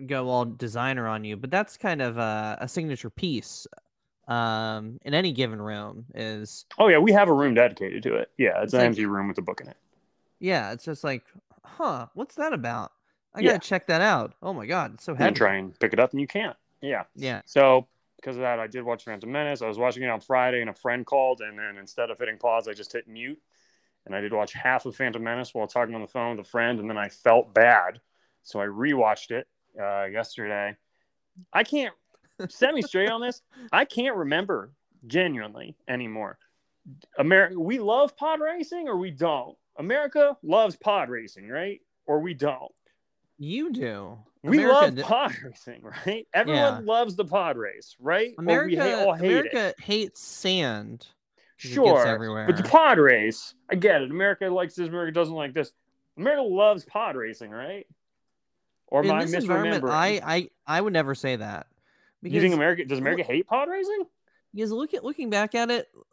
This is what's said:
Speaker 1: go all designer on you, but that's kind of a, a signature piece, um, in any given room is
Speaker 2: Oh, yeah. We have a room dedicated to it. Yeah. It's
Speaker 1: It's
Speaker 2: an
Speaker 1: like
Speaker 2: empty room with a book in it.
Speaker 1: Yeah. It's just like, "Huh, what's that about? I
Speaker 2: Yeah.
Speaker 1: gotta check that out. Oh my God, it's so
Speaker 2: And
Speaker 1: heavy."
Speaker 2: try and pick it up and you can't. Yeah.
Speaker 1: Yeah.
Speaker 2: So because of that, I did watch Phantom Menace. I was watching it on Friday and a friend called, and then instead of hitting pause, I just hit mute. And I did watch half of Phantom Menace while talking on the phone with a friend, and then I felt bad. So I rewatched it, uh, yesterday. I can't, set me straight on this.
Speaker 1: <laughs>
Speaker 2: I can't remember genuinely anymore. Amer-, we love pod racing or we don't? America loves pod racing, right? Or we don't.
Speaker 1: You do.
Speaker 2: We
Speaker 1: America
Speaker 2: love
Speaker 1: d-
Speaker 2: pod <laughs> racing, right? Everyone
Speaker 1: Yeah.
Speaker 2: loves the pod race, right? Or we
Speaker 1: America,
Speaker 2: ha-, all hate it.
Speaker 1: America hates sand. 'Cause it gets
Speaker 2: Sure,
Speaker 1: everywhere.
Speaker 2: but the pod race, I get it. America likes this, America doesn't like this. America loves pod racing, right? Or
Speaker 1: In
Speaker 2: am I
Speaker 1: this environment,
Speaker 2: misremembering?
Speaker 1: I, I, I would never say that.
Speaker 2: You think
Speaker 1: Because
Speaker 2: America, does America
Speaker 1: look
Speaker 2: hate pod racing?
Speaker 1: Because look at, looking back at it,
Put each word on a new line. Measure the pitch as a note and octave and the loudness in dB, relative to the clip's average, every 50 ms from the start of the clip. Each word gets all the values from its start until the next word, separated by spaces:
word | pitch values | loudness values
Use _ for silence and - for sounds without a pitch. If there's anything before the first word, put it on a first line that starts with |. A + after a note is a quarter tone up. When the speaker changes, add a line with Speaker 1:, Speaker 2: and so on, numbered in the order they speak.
| C3+ | -8
Speaker 1:
go | C3 C#3+ C3 B2+ B2+ | -6 -4 -2 0 0
all | B2+ B2 A#2+ | 0 0 0
designer | A#2 A2+ - B2 A2+ A2 A#2+ B2 C3+ C3+ B2+ A#2 | -2 -4 -8 -8 -6 -4 -2 -2 -2 -2 -2 -2
on | A2 A2 G#2+ G#2+ | -4 -4 -4 -6
you, | G#2+ G#2+ | -8 -10
but | G2 C3+ C3 | -8 -6 -2
that's | F3 G3 G#3 - - | -2 -2 -2 -2 -8
kind | - - F#3+ E3 C#3+ | -6 -4 -4 -2 -2
of | B2+ A#2+ A#2 A#2+ | -2 -4 -2 -2
a, | A2+ A2 G#2+ G#2+ G#2+ G#2+ G#2 - | -2 -2 -2 -4 -4 -6 -6 -8
a | - B2+ | -8 -6
signature | - F3+ D#3+ D#3 C3+ - - G#2+ | -6 -6 -4 -4 -6 -8 -10 -14
piece, | - - F#3+ F3 C3+ G#2 - - - - - - - - _ _ _ _ _ _ _ _ _ - | -8 -6 -4 -4 -4 -6 -6 -10 -16 -16 -16 -18 -20 -20 _ _ _ _ _ _ _ _ _ -4
um, | A#2+ A#2 A#2 A2+ A2 A2 A2+ A2 A2 G#2+ G#2+ A2 B2 - - | -2 -2 0 0 -2 -2 -4 -4 -6 -8 -10 -12 -14 -12 -6
in | C#3 C#3+ | -2 0
any | E3 F#3+ F3 | 0 0 0
given | C3 A#2+ C3 A2+ A2 G#2+ | 0 -2 -2 -2 -4 -8
room | G#2 G#2+ G#2+ G#2 G#2 G#2 - A2 A#2+ B2 - | -8 -8 -8 -8 -10 -12 -14 -16 -18 -16 -12
is | A2+ A2+ A2 G#2+ G#2+ G#2+ - - - - - - - | -10 -8 -8 -8 -10 -12 -12 -14 -18 -18 -8 2 6
Speaker 2:
Oh, | A3 G#3 | 8 8
yeah. | E3+ D3+ | 8 8
We | E3+ A3+ | 8 8
have | G3 G#3 G3+ F3 | 8 8 8 6
a | |
room | D3+ C#3 C#3+ C3+ A2+ | 6 4 4 4 6
dedicated | A#2 B2 A#2 - - G2 F#2+ F#2+ G#2+ G#2+ | 6 6 6 4 -2 -8 -6 -6 -6 -4
to | - A2+ | -2 -2
it. | A2+ - _ - - | -2 -4 _ -2 2
Yeah. | B2+ F#2+ F2 | 2 2 2
It's | F#2 G#2+ | 2 -2
Speaker 1:
It's | G#2+ B2+ | 2 4
Speaker 2:
an | B2+ | 4
Speaker 1:
like | B2 A#2+ | 4 4
Speaker 2:
empty | A2 G#2+ G#2+ | 4 2 -2
room | G2+ G2+ G2 G2 G2 | -2 -2 -2 -2 -4
with | F2+ G2 | -4 -6
a | |
book | F2 F2+ F2+ - | -6 -6 -8 -8
in | - - | -10 -16
it. | - _ _ _ _ _ _ _ _ _ _ _ _ - | -20 _ _ _ _ _ _ _ _ _ _ _ _ -6
Speaker 1:
Yeah. | F3 F#3 F3+ C#3 G#2+ G2 | -4 -2 -2 -2 -2 -4
It's | A#2 B2 - | -8 -10 -8
just | E3 D3 - - | -10 -10 -6 -4
like, | D3 C3 A#2+ _ _ _ G3 _ _ _ _ _ | -6 -6 -6 _ _ _ -20 _ _ _ _ _
"Huh, | - - - D#4+ A#3 D#3 B2 A#2 - - | -20 -10 -6 -4 -4 -4 -6 -8 -12 -10
what's | F3 D4 - - | -12 -12 -10 -6
that | D#4 D4 D#4+ | -6 -4 -4
about? | B3+ D3+ A#2+ A#2 A#2 A2+ G2+ - _ _ _ _ _ _ _ _ - | -4 -4 -4 -6 -6 -6 -8 -10 _ _ _ _ _ _ _ _ -6
I | G3+ | 2
Speaker 2:
Yeah. | F#3+ - | 4 4
Speaker 1:
gotta | A3+ F3 - - | 4 2 0 -4
check | G3 F#3 - | -4 -4 0
that | - E3 E3 | 0 2 2
out. | G3 G#3+ F3+ B2+ G#2+ - - _ | 4 4 2 2 0 -6 -10 _
Oh | - F#3 | -10 -8
my | F#3+ B2+ G#2 | -8 -8 -6
God, | A#2+ F3 F3+ C#3+ G#2+ A2 | -4 -4 -4 -4 -6 -8
it's | - - | -12 -10
so | F3 | -8
Speaker 2:
And | D3+ B2+ | -2 2
Speaker 1:
heavy." | D3+ F#3+ G3+ | 2 2 4
Speaker 2:
try | - A2 G2 G2 | 4 2 2 2
and | G2 F#2+ F#2 - - | 0 -4 -8 -4 -2
pick | A#2 A2 | 0 2
it | A2+ G#2+ | 4 4
up | B2+ B2+ | 4 4
and | - C#3 | 2 -4
you | C#3+ | -4
can't. | - - G3+ A3 D3+ - _ _ _ _ - | -4 -4 -4 -4 -4 -8 _ _ _ _ -12
Yeah. | C#3+ C#3+ B2 G2 - _ _ | -8 -6 -6 -6 -6 _ _
Speaker 1:
Yeah. | - C3+ C3 A#2 G2 - | -10 -8 -6 -6 -8 -8
Speaker 2:
So | - - C#3+ C#3 C3+ B2+ B2+ A#2+ _ _ _ _ _ _ | 0 4 6 8 8 6 6 2 _ _ _ _ _ _
because | _ - C3+ B2+ | _ -12 -10 -8
of | B2 | -4
that, | B2+ B2 A#2+ A#2 | -4 -2 -2 -4
I | A2 | -6
did | A2 A#2+ B2+ A#2 | -8 -10 -10 -6
watch | A#2+ A#2 A#2 - | -6 -6 -6 -8
Phantom | A#2 G#2+ G2+ A2 A#2 | -14 -14 -12 -10 -8
Menace. | C3+ D3 D3+ D3 C#3 B2 | -6 -4 -4 -4 -4 -4
I | A#2+ A2 | -6 -6
was | G#2 A2+ | -4 0
watching | B2 B2+ A#2+ B2 | -2 -2 -2 -2
it | C3 B2 | -4 -4
on | A2+ A2 | -4 -4
Friday | - - C3 B2+ B2 B2+ B2+ A#2+ | -2 0 2 2 2 2 0 -2
and | A#2 A2 | -4 -6
a | - | -8
friend | _ - B2 A#2+ B2 A#2 | _ -4 -4 -4 -4 -4
called, | - C#3+ C3+ C3 C3 C3 A2+ | 0 0 2 2 2 0 -2
and | G#2+ G#2+ G#2 G#2 | -6 -14 -12 -10
then | G#2+ G#2 G2+ | -12 -12 -12
instead | G2 G2 - - B2+ A#2+ A2+ | -14 -18 -12 -6 -4 -4 -4
of | A2 - | -4 -6
hitting | B2+ A2 A2 - | -6 -8 -6 -2
pause, | - A#2+ A2+ A#2 G#2 A2 | 0 0 0 0 -2 -4
I | |
just | G#2 G#2+ G2+ - | -12 -12 -14 -10
hit | - A#2 - A2 | -10 -10 -10 -10
mute. | A2 A2+ A#2+ C3+ D3+ _ _ _ _ _ _ _ _ _ _ _ _ _ _ | -16 -14 -12 -12 -12 _ _ _ _ _ _ _ _ _ _ _ _ _ _
And | - F#2+ | -10 -8
I | G2+ | -6
did | G2+ G#2 | -6 -4
watch | A2+ G#2+ G#2+ - | -2 -2 -4 -4
half | - - - B2+ C3 B2+ - | -6 -4 -2 0 0 0 -2
of | B2+ - | -6 -6
Phantom | - C3+ A#2+ A2+ A#2 | -4 -4 -4 -4 -6
Menace | A2+ A#2 A#2+ B2 B2 - - | -6 -6 -6 -6 -8 -8 -6
while | A#2 G#2+ - | -6 -6 -2
talking | - B2 A#2 A2 A2+ | -2 -2 -2 -2 -4
on | A2+ | -10
the | G#2 - | -10 -8
phone | - B2 A#2 A#2+ A#2 | -6 -6 -6 -4 -6
with | G#2 G2 | -8 -10
a | - | -6
friend, | - A#2 A#2 A#2+ B2 A2 | -2 -2 0 0 -2 -4
and | G#2 A2 | -6 -6
then | A2 G#2 | -6 -6
I | G2+ G2 | -6 -8
felt | - - - A#2+ A2+ B2 - G#2+ G2+ | -6 2 6 8 8 8 6 4 6
bad. | A2 A#2 A#2+ A#2 G2+ F2 F2+ - - _ _ _ _ _ _ _ _ | 6 8 8 8 6 4 2 -6 -10 _ _ _ _ _ _ _ _
So | _ - - G#2 | _ -10 -6 -6
I | G2+ | -6
rewatched | G#2 G2+ G#2+ C3 D3 C#3+ B2+ A2+ G#2+ G#2 - - - | -6 -4 -4 -2 0 2 4 4 2 2 0 -4 -8
it, | A#2 B2+ C3+ _ _ _ _ _ - A2 | -8 -8 -8 _ _ _ _ _ -12 -6
uh, | G2+ G2+ G2 G2+ G2 | -4 -2 -2 -2 -4
yesterday. | F#2+ G2+ A2+ A2 - - B2 G#2+ G#2 G#2 G2+ G2+ G#2 G#2 _ _ _ _ _ _ _ _ _ _ _ _ F#3 F3+ _ | -4 -4 -6 -6 -6 -8 -8 -6 -4 -4 -4 -4 -6 -8 _ _ _ _ _ _ _ _ _ _ _ _ -20 -14 _
I | - F#3+ | 0 0
can't, | A3+ - D4 D4 B3+ G3+ - _ _ _ _ _ _ _ _ - F#3 F3 | 0 0 -2 -4 -4 -4 -8 _ _ _ _ _ _ _ _ -14 -14 -10
set | - - B3 C#4 D#4+ | 0 0 2 2 2
me | C4 | -2
straight | D4 - - F#3+ G3 A3 | -4 -2 0 0 0 0
on | A3+ A3+ | -2 -4
this. | A#3+ B3 B3 - _ _ _ | -6 -6 -8 -10 _ _ _
Speaker 1:
<laughs> | C4 A#3+ A3+ | -18 -8 0
Speaker 2:
I | - G3+ C#4+ | 0 0 0
can't | - - A#3 B3 C4+ A#3 | 0 -2 -4 -4 -4 -4
remember | F#3+ D3+ C#3 D3+ E3+ G3+ G3 E3+ G#2+ G2 B2+ _ _ _ _ _ _ B2 | -4 -4 -2 -2 -4 -2 -4 -6 -6 -6 -12 _ _ _ _ _ _ -12
genuinely | A2+ B2 F3 F#3 E3+ C#3 A#2 G#2+ G#2+ G#2+ B2+ - - - _ - | -4 0 0 0 0 -2 -4 -8 -10 -12 -14 -16 -16 -18 _ -8
anymore. | - B2 B2 A#2+ A2 G#2+ A2 G#2 - - _ _ _ _ _ _ _ _ _ _ - C3+ - _ _ - - | -8 -6 -6 -6 -8 -8 -8 -8 -8 -10 _ _ _ _ _ _ _ _ _ _ -20 -20 -20 _ _ -4 0
Amer-, | C#3+ D#3+ F#3+ F#3+ F#3+ F3 F#3 | 2 6 6 6 6 4 0
we | F3 D#3+ F#3+ B3+ B3+ | -4 -4 -2 -2 -2
love | G#3 G#3 A#3 C4+ D4 C#4+ _ | 0 2 4 4 2 2 _
pod | - C#4 D#4+ D#4+ D#4 | -4 -4 -4 -2 -2
racing | D4+ D#4 E4+ F4+ D#4 - E4+ F4 D#4+ C4+ | -4 -4 -4 -6 -8 -8 -8 -8 -6 -4
or | G3+ | -4
we | F3+ F#3 F#3 | -4 -4 -6
don't? | D3 C3 E3 E3 D3+ C3 A#2+ - - _ _ _ - | -4 -2 0 0 0 -2 -4 -10 -16 _ _ _ -14
America | - D#3 F#3+ B3 D4 D4 C4+ - D4 D4 C#4+ C#4 _ | -10 -4 -2 0 0 0 0 4 4 4 4 2 _
loves | - D3+ F3+ A3 A3 G3 E3 | -2 2 4 4 4 4 0
pod | _ - G#3+ G3+ F#3+ C#3 B2 | _ -2 0 0 0 -2 -4
racing, | B2 A#2 A2+ G2 - F#2+ G2 G#2+ | -6 -8 -10 -12 -18 -18 -14 -10
right? | C3 D#3 F#3 G3+ G3+ - _ _ _ _ - | -8 -6 -6 -8 -10 -12 _ _ _ _ -2
Or | - D3 D3+ | 0 0 0
we | D#3+ F#3 E3 | 0 -4 -6
don't. | B2+ C#3+ D3 C3 B2+ C2+ - _ _ _ _ _ _ _ _ _ _ _ _ _ - | -4 -4 -4 -4 -6 -12 -18 _ _ _ _ _ _ _ _ _ _ _ _ _ -14
Speaker 1:
You | C#3+ D3+ G3 C#4 D#4 F4 | -10 -8 -6 -6 -6 -6
do. | A3+ B3+ C3+ A#2 G#2 G2+ G2 F#2 A#2 A2 - _ _ _ | -6 -6 -6 -6 -8 -8 -12 -14 -16 -18 -20 _ _ _
Speaker 2:
We | - D#3 B3+ D4+ | 0 2 4 4
Speaker 1:
America | G#3+ A#3+ | 6 6
Speaker 2:
love | C4+ C#4+ D4+ C4+ B2+ | 8 8 6 4 2
Speaker 1:
d- | C3 | -2
Speaker 2:
pod | D3 - A3 B3+ C#4+ - - - | -2 0 0 0 0 -2 -6 -8
<laughs> | - | -14
racing, | B2+ - - - A#2+ A#2+ A#2+ | -16 -18 -18 -20 -20 -18 -18
right? | - G#2+ A#2 - - F#3 G#3+ A3+ - - - | -18 -16 -14 -8 -6 -6 -6 -6 -6 -2 0
Everyone | F#3+ - D3+ D3+ C#3 | 0 2 2 2 2
Speaker 1:
Yeah. | C#3+ - - - | 2 2 0 -2
Speaker 2:
loves | A3 G#3 A3+ A#3 A#3+ G#3+ F3+ | -2 0 0 0 0 -2 -2
the | G3 G3 | -6 -4
pod | C#3+ F3 G3+ F3 D#3+ C3 | -2 -2 -2 0 -2 -4
race, | A#2 G#2+ G2 G2 G#2 - - - _ | -4 -6 -10 -10 -14 -20 -20 -20 _
right? | B2+ D3+ F3 G3+ A3+ B3 A3+ - | -2 0 0 0 0 -2 -6 -6
Or | E3+ F3 E3+ F3+ G3+ | 0 2 2 2 2
we | F#3 E3+ | 0 0
Speaker 1:
America, | - | 0
Speaker 2:
ha-, | C4+ B3+ A#3 G#3+ G3 | 0 0 2 2 2
all | G3 E3 | 2 2
hate | E3 F3+ F#3+ | 2 2 2
it. | - C#4 D4+ - - | 2 2 2 0 -2
Speaker 1:
America | A#3 G#3 F#3 - - | -2 -2 -2 -4 -6
hates | - - G#3 A3 - - - - | -4 -2 -2 -2 -2 -4 -8 -14
sand. | - - - - - F#3 F#3 F3+ D3+ B2 A2 G#2 G#2+ A2 A#2 A#2 - _ _ _ _ _ _ _ _ _ _ - | -14 -14 -12 -4 -2 -2 0 0 0 -2 -4 -6 -8 -12 -14 -16 -20 _ _ _ _ _ _ _ _ _ _ -16
'Cause | - B2+ | -12 -4
it | - | 2
gets | |
Speaker 2:
Sure, | C#4 B3+ G3 D#3 B2+ A#2+ - | 6 6 8 8 8 6 4
Speaker 1:
everywhere. | A3+ A3 - A2 G#3+ - - F#3 | 2 0 -4 -4 -4 -2 0 0
Speaker 2:
but | E3+ | 0
the | F3+ F#3+ - | 0 2 2
pod | D4 D#4+ D#4+ C#4+ A#3 D#3+ | 4 6 6 6 6 8
race, | D3 C3+ B2 G#2+ G#2 A2 A2 - - - - _ _ - | 8 6 6 6 4 0 -2 -4 -12 -16 -20 _ _ -4
I | F#3+ | -2
get | F3+ F#3 G#3 E3+ C#3+ | 2 4 4 4 4
it. | C3+ C3 | 2 -2
America | D3+ F3+ G3 G3+ F#3 - G3 F#3 | -2 -2 0 0 0 -2 -2 -2
likes | F#3 F#3 F3+ E3+ - | -2 -2 -2 -4 -6
this, | F3+ F3 D#3+ | -8 -6 -6
America | E3+ F3 E3+ D#3+ | -4 -4 -4 -2
doesn't | D#3 F3 E3 D#3 E3 | 0 0 0 0 -2
like | D#3+ D3 C3+ B2+ | -8 -8 -6 -4
this. | D3+ C3+ - _ _ _ _ _ _ _ _ - | -4 -6 -6 _ _ _ _ _ _ _ _ -12
America | - G3 C#4 D4 C#4+ | -4 -2 -2 0 0
loves | C4 G#3 F3+ G3 G#3 G#3+ G#3 E3+ - | 0 0 2 4 4 4 4 2 -4
pod | - - G#3 A#3 F#3+ C3+ | -8 -6 -4 -4 -4 -6
racing, | B2+ A2 A2+ G#2+ - A#2 G#2 | -6 -8 -8 -10 -12 -14 -14
right? | G#2+ A#2 C3 E3 G3 G3+ - _ _ _ _ _ _ _ _ _ _ _ _ _ _ _ _ _ _ _ _ - | -12 -12 -12 -12 -12 -14 -16 _ _ _ _ _ _ _ _ _ _ _ _ _ _ _ _ _ _ _ _ 0
Or | - C#3+ D3 | 2 2 4
Speaker 1:
In | D#3 | 4
Speaker 2:
am | D#3 | 2
I | D#3+ - | 2 2
Speaker 1:
this | D#3+ E3+ | 0 -2
environment, | - A#3 F3+ F3+ F#3+ - E3+ - - C3 | -2 0 0 0 0 2 0 0 0 0
Speaker 2:
misremembering? | B2 | 0
Speaker 1:
I, | D3+ D#3 F3 G3+ G#3 F#3+ - | 2 2 2 2 0 -2 -2
I, | D3+ E3 F3+ F3 - _ _ - | -2 -2 -2 -2 -4 _ _ -6
I | C#3+ D#3+ F3 | -2 -2 0
would | G3+ G#3+ | 0 2
never | F3+ D#3+ D3 C3+ C3+ | 2 0 0 0 -2
say | - - C3+ B2+ | -4 -2 -4 -4
that. | G#2+ G#2+ G#2 G2 D#2 - _ _ _ _ _ _ _ _ _ _ _ | -4 -6 -8 -10 -12 -14 _ _ _ _ _ _ _ _ _ _ _
Speaker 2:
You | - F3 | -4 0
think | C#3+ E3 | 4 4
Speaker 1:
Because | F3 F#3 E3+ | 6 6 4
Speaker 2:
America, | D3+ D3 E3+ F3 F3 E3 | 4 4 2 2 0 -2
does | C3 C#3 C3 | -4 -2 0
America | C3 C#3+ F3 F3+ | 0 0 0 0
Speaker 1:
look | D#3 - | -2 -2
Speaker 2:
hate | B2 D#3+ F#3+ | -2 -2 0
pod | - A3 C4 D4 E4+ | 0 0 0 0 -2
racing? | F#4 G4 F#4 G4+ G#4+ G4+ F4 - _ _ _ _ _ _ _ _ - | -4 -4 -4 -4 -4 -4 -6 -8 _ _ _ _ _ _ _ _ -8
Speaker 1:
Because | G#3 A3+ G#3 | -6 -4 -4
look | A3 A#3+ D4+ - | -2 -4 -4 -4
at, | - - - | -6 -6 -6
looking | C4 D4+ - C4 A3 | -8 -8 -6 -4 -2
back | G#3 G3+ G#3+ G#3+ - | 0 0 0 0 0
at | A#3 A#3 A#3 | -2 0 0
it, | A#3+ A#3 - _ _ - - _ | -2 -4 -4 _ _ -20 -20 _